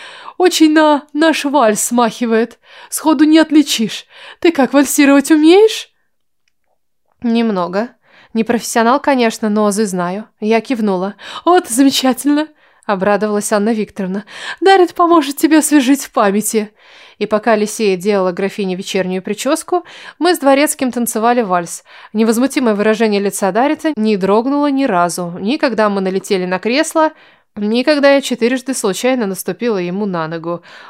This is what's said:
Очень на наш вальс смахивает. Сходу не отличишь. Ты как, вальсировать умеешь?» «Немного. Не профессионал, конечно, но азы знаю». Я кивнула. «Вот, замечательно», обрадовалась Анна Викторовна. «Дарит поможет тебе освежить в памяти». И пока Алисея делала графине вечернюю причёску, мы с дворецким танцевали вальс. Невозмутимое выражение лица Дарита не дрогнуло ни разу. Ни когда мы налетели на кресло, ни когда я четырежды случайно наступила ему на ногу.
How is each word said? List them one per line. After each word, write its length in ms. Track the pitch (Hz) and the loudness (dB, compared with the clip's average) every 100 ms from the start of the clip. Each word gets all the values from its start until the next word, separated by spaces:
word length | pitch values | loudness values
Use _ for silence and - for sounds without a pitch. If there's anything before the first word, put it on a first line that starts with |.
| - - - - | -20 -20 -12 -2
Очень 360 | 359 - 311 | 0 4 4
на 320 | 311 302 285 - | 4 4 2 -2
наш 320 | 294 320 285 285 | 0 0 0 0
вальс 340 | 277 220 208 | 2 2 0
смахивает. 800 | - 240 226 - 240 226 233 - _ - - | -2 0 0 -2 -2 0 -2 -8 _ -20 -14
Сходу 340 | - 311 285 | -4 0 4
не 160 | 302 320 | 4 4
отличишь. 640 | 311 302 294 - 214 - - - - - | 4 2 2 -2 -4 -6 -16 -20 -20 -2
Ты 120 | 285 | 0
как, 220 | 330 247 | 2 2
вальсировать 580 | 277 269 - 277 277 277 | 2 2 2 4 4 4
умеешь?» 580 | 311 311 381 440 - - _ _ _ _ _ _ _ _ _ _ _ _ _ 240 | 4 6 6 4 2 -12 _ _ _ _ _ _ _ _ _ _ _ _ _ -2
«Немного. 640 | 226 233 190 175 190 247 _ _ _ _ 226 | 0 0 -2 -2 -4 -6 _ _ _ _ -4
Не 80 | |
профессионал, 560 | 220 240 - - 226 277 | -2 -2 -2 0 2 2
конечно, 500 | 294 262 226 220 214 | 2 0 0 -2 -2
но 160 | 208 208 | 0 0
азы 200 | 196 214 | 0 -2
знаю». 420 | 180 175 196 226 _ | -4 -6 -8 -12 _
Я 220 | 214 226 | -2 0
кивнула. 540 | 220 233 214 180 196 - - - | 0 -2 0 -2 -4 -8 -16 -4
«Вот, 240 | 320 359 349 | 0 0 2
замечательно», 800 | 233 277 - 262 247 285 294 311 _ _ _ - | 2 2 2 0 0 -2 -2 -4 _ _ _ -6
обрадовалась 680 | 196 208 202 214 208 202 | -2 0 0 0 -4 -2
Анна 220 | 214 208 | 0 0
Викторовна. 520 | 220 190 - 185 196 - - - - | -2 -4 -8 -8 -8 -10 -14 -14 0
«Дарит 320 | 349 392 349 | 4 4 4
поможет 440 | - 339 339 277 294 | 2 2 2 0 -2
тебе 200 | 311 311 | 2 2
освежить 460 | - 294 247 277 - | 4 2 2 0 -2
в 60 | |
памяти». 600 | - 208 202 214 220 208 _ _ - - - | -2 0 0 -2 -4 -4 _ _ -20 -20 -10
И 80 | 208 | -4
пока 280 | 214 233 | -2 0
Алисея 440 | 214 208 - 208 185 | 0 0 -2 -2 0
делала 340 | 196 202 185 | 0 0 -2
графине 440 | 180 190 - 190 180 | -2 -6 -4 -6 -6
вечернюю 480 | 196 196 185 185 | -4 -4 -4 -4
причёску, 600 | 220 202 262 311 - 349 - - - - | -6 -6 -4 -4 -4 -6 -6 -16 -20 -4
мы 160 | 330 339 | -2 0
с 40 | |
дворецким 520 | 269 277 302 - 262 | 2 2 0 -2 -4
танцевали 500 | 240 233 220 226 247 | -4 -6 -2 0 0
вальс. 420 | 202 180 170 - - - - | 0 -2 -4 -12 -18 -20 -8
Невозмутимое 640 | 214 226 226 269 294 240 202 | 0 0 0 0 0 0 0
выражение 460 | 214 214 226 202 | 0 0 0 0
лица 300 | 202 190 196 | -2 -2 -2
Дарита 420 | 196 277 302 320 285 | 0 0 0 -4 -2
не 220 | 214 202 | 0 0
дрогнуло 520 | 190 208 247 285 294 | 2 0 0 -2 0
ни 140 | 269 | 0
разу. 500 | 269 175 175 180 175 175 | 0 0 0 -2 -8 -6
Ни 180 | 196 311 | -4 -2
когда 320 | 285 220 214 | -2 0 0
мы 120 | 196 | 0
налетели 440 | 190 190 - 190 180 | -2 -4 -2 -4 -2
на 140 | 185 | -4
кресло, 540 | 214 262 320 320 311 - _ _ _ - | -2 -2 0 0 0 -2 _ _ _ -8
ни 260 | 208 240 | -2 0
когда 320 | 254 294 277 | 2 2 4
я 80 | 277 | 4
четырежды 540 | 269 254 233 262 - 254 | 0 -2 -2 -2 -4 -4
случайно 500 | 208 180 247 254 196 | -4 -2 -2 -2 -4
наступила 520 | 185 - 180 240 196 | -6 -8 -6 -4 -4
ему 280 | 175 190 208 | -4 -4 -4
на 220 | 175 160 | -4 -6
ногу. 340 | 165 170 175 - - | -8 -8 -8 -12 -20